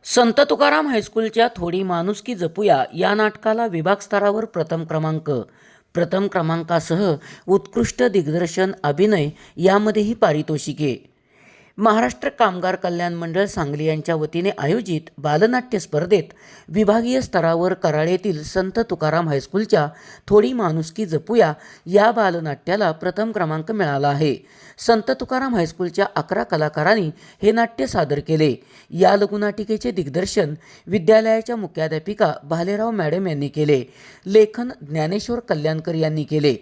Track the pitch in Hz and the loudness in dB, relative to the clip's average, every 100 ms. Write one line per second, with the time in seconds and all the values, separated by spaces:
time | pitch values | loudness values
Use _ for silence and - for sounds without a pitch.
0 | - 240 233 226 285 285 294 302 294 233 | 0 2 4 2 2 2 2 2 0 -2
1 | 202 220 220 226 233 - 170 180 190 170 | -2 -4 -2 2 0 0 -4 -4 -2 -2
2 | 180 208 - 214 165 165 208 143 - 165 | -2 -6 -8 -6 -4 0 2 2 2 -2
3 | 185 208 214 214 220 220 233 165 165 202 | 0 2 0 0 -2 -2 -2 -2 0 -2
4 | - 202 202 214 220 175 160 165 160 160 | -2 0 0 0 -4 -6 -4 -4 -4 -4
5 | 156 156 151 131 101 _ _ _ _ - | -2 -4 -2 -4 -6 _ _ _ _ -4
6 | 170 185 196 190 160 165 165 170 - 165 | -2 0 0 -2 -2 -2 0 -2 0 0
7 | 202 147 - - - 196 - 233 233 - | 0 -2 -6 -16 0 0 2 -2 -2 0
8 | 247 196 151 160 175 185 190 - 147 143 | 2 2 0 -2 -2 0 -2 0 -4 2
9 | 208 196 147 - - - 180 202 214 214 | 2 2 0 -6 -18 0 4 4 2 0
10 | 208 226 196 151 151 151 - 143 147 113 | -2 2 2 2 -2 -4 -4 -2 -2 -4
11 | _ _ _ _ _ _ _ - 220 214 | _ _ _ _ _ _ _ 0 2 4
12 | 247 - 277 - 220 180 185 185 180 170 | 0 -2 -8 0 0 2 -4 -2 -4 -4
13 | 175 170 165 170 202 202 143 147 156 156 | -4 -6 -4 -2 -2 -2 -4 -2 -2 -2
14 | 151 165 151 170 190 - 139 220 190 156 | -2 -2 -2 -2 -2 -2 -2 -2 -2 -6
15 | - - 147 151 220 247 247 202 - 151 | -6 -8 -2 2 2 0 -2 -8 -4 -4
16 | 175 196 - - - - - 170 208 220 | 2 0 0 -16 -20 -20 -4 0 4 2
17 | 233 262 - 185 165 165 180 180 170 151 | 2 -2 0 0 2 2 0 0 0 0
18 | 160 185 208 151 151 185 190 233 226 175 | 0 0 -2 -4 -4 -4 -2 -4 -4 -2
19 | 156 160 165 139 - 196 214 190 147 - | 0 0 0 -2 -2 -4 2 0 0 -6
20 | - - - 208 233 254 180 160 160 - | -20 -20 4 4 4 0 -2 -2 -4 -6
21 | 202 156 - 233 165 147 - - 170 196 | -4 -4 0 2 2 0 -14 -18 0 4
22 | 214 226 196 170 160 139 - 202 185 160 | 4 4 0 0 -4 -6 -4 0 0 -2
23 | 180 180 226 214 165 156 160 220 160 139 | -4 -2 -4 -2 -4 -4 -4 -4 -2 0
24 | 143 143 151 120 _ - - - - 226 | 0 2 0 -2 _ -20 -20 -6 0 2
25 | 220 262 254 262 262 226 165 - 180 160 | 0 -4 -4 -4 -2 0 -2 -4 -4 0
26 | 196 - 151 185 233 160 151 151 160 220 | -2 -2 -4 -4 -2 -2 -2 0 2 2
27 | 160 - - _ 202 226 233 - 269 208 | 0 -6 -20 _ 2 2 -2 -2 -2 -2
28 | 147 143 - 160 151 113 _ - _ 160 | 0 -2 0 2 2 0 _ -20 _ 2
29 | 185 202 202 202 208 208 208 214 247 190 | 4 4 2 0 -2 -4 -4 -4 -2 -4
30 | 139 151 196 214 151 151 - - - 196 | -4 -4 -2 0 -2 -4 -14 -20 -4 0
31 | 160 220 220 226 226 233 185 - 156 156 | 6 6 6 0 0 -6 -6 -4 -4 -4
32 | 180 208 180 - 143 170 175 208 226 214 | -6 0 0 0 -6 -4 -2 -2 -2 -2
33 | 156 175 190 147 143 151 151 139 120 - | -2 -2 -2 -2 -4 -2 2 2 0 -16
34 | - - 185 214 214 226 247 269 143 156 | -20 -16 2 4 4 0 -10 -10 -8 -4
35 | 156 202 226 240 - 160 156 160 160 160 | -2 -4 -4 -8 -4 -2 -2 -4 -4 -2
36 | 156 156 143 151 147 113 | -2 -2 -2 2 2 0